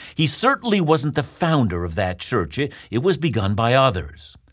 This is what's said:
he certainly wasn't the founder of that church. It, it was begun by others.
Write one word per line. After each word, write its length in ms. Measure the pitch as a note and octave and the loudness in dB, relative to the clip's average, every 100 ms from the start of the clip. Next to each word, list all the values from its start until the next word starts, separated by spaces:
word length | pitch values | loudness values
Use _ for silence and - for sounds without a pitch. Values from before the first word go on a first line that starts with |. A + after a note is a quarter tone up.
| - - | -10 -2
he 100 | D#3 | -2
certainly 540 | - B3 C4+ A#3+ G3+ | 2 0 0 0 0
wasn't 340 | D#3 D#3 D3+ | 2 0 0
the 80 | D3+ | -4
founder 640 | - - E3+ D#3 A2 F2 | -6 -4 0 2 2 -2
of 100 | F2 | -4
that 240 | E2 F#2 F2+ | -2 -4 -4
church. 400 | - B2 D#2 G2 | -4 -2 -2 -4
It, 140 | C#3+ - - | -6 -8 -6
it 140 | A2 | -2
was 120 | F3+ E3+ | 0 0
begun 380 | D#3+ A2 G2 | 0 0 0
by 200 | G#2 A#2 | 2 4
others. 640 | C3 C3+ F#2 D2+ - - - _ | 4 4 0 -6 -14 -20 -20 _